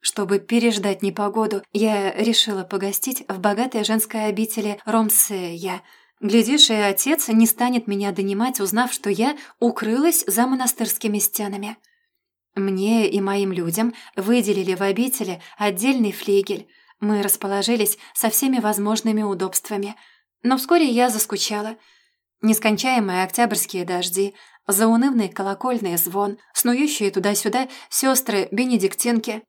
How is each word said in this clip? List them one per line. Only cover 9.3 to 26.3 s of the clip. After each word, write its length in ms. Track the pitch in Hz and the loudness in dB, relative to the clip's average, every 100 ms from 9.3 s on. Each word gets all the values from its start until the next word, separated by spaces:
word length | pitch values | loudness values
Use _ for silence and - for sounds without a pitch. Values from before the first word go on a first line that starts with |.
| 285 - - | -2 -12 -2
укрылась 640 | 240 226 214 233 311 330 - | 0 0 -2 2 2 2 0
за 220 | 226 254 | 0 2
монастырскими 720 | 262 254 - 226 - 226 208 | 2 0 -2 -2 -2 -2 0
стенами. 560 | 196 - 208 202 208 226 _ _ _ _ _ _ _ - | -2 -4 -6 -6 -10 -12 _ _ _ _ _ _ _ -4
Мне 520 | 196 190 202 226 208 | -2 0 2 2 2
и 120 | 202 | 0
моим 320 | 196 196 196 | 0 0 0
людям 420 | 180 170 170 233 233 - - | -2 -2 0 -2 -2 -12 -6
выделили 580 | 196 240 208 196 185 | 2 2 2 0 0
в 80 | 185 | 0
обители 580 | 196 196 262 254 190 170 - - | 0 2 0 -2 -6 -8 -12 -4
отдельный 540 | 208 185 240 262 214 | -2 0 0 2 2
флигель. 580 | - - 196 196 202 - _ _ _ | 0 0 0 0 -6 -8 _ _ _
Мы 220 | 208 208 | 0 0
расположились 760 | 202 - 202 196 196 240 208 - - | 0 -2 -2 -2 0 2 0 -2 -8
со 160 | - 226 | -2 0
всеми 300 | 220 269 262 | 2 2 2
возможными 640 | 214 202 202 220 226 214 | 0 0 0 0 0 0
удобствами. 720 | 214 190 190 180 - 214 202 214 - _ _ _ | 0 -2 -2 -4 -6 -6 -6 -10 -20 _ _ _
Но 140 | 240 262 | -2 0
вскоре 300 | 262 349 302 | 2 4 4
я 240 | 233 247 | 4 2
заскучала. 640 | 220 - 196 - 208 214 226 _ _ _ _ _ _ | 2 -2 -2 -4 -4 -6 -10 _ _ _ _ _ _
Нескончаемые 800 | 214 214 220 208 262 254 196 185 | 0 2 2 0 0 0 0 0
октябрьские 640 | 185 - 214 202 - 196 | -2 0 0 0 -2 -4
дожди, 500 | 175 180 180 185 196 - - _ - | -4 -2 -2 -2 -2 -4 -20 _ -2
заунывный 640 | 196 220 226 269 247 196 | 2 4 4 4 2 0
колокольный 680 | - 196 196 254 240 196 170 | -2 -6 -4 -4 -2 -2 -2
звон, 420 | - 190 202 | -2 0 -2